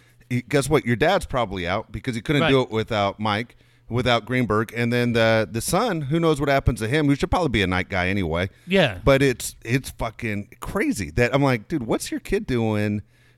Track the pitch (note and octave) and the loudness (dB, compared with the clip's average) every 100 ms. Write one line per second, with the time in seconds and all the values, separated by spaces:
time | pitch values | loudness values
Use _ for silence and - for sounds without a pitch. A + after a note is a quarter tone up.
0 | _ _ - B2 - C#3+ C3+ D3+ G#2+ A#2 | _ _ -6 -6 0 -2 2 2 2 2
1 | D#3 F#3+ - C3+ A2 F#2+ E2+ G2 - A2 | 2 2 0 -2 -2 -2 -2 -4 -4 -10
2 | C3+ A#2 - D3 D#3 C3+ B2+ A2 G#2 A2 | -6 -6 0 2 4 4 2 -2 -2 0
3 | G2+ F#2+ G#2+ G#2 A#2+ - _ _ - A#2+ | 0 0 -2 -2 -4 -14 _ _ -6 -2
4 | B2 A#2+ G#2+ B2+ A#2 G#2+ A2 A#2 A#2 B2 | 2 0 0 -2 2 0 0 -2 0 2
5 | A#2+ A#2 A2+ A2+ G#2 A2 - F3 B3 E3+ | 2 2 4 4 0 -4 -2 0 0 -2
6 | C3+ E3 E3 D3 C#3+ C#3 C3+ A#2+ G#2+ D3+ | -2 0 2 2 2 2 2 -2 0 2
7 | D3 C#3 - - E3 A2 F#2 F2+ F#2 F#2+ | 2 2 0 0 0 2 2 0 -2 -2
8 | F2+ G2+ F2 E2 F#2+ - - F#3+ D3 F#2 | 0 0 -2 -2 -4 -6 -2 2 2 2
9 | A2+ C3+ C#3 A#2+ - - - B2+ - - | 2 4 4 0 -6 -10 -4 -4 -4 -8
10 | A#2+ - A2+ G2+ G2+ - - G3 D4 A3 | -8 -6 -6 -6 -8 -12 -8 -4 -2 -4
11 | E2 D#2+ A#2+ C3+ C#3 B2 G2+ D#3+ A2+ G3+ | -4 0 2 2 2 0 -2 -6 -4 -6
12 | - D#4 - G3 A3 B2 A2+ G#2+ G#2+ G#2 | -4 -8 -4 -4 -2 -2 0 0 -2 -4
13 | - _ _ | -8 _ _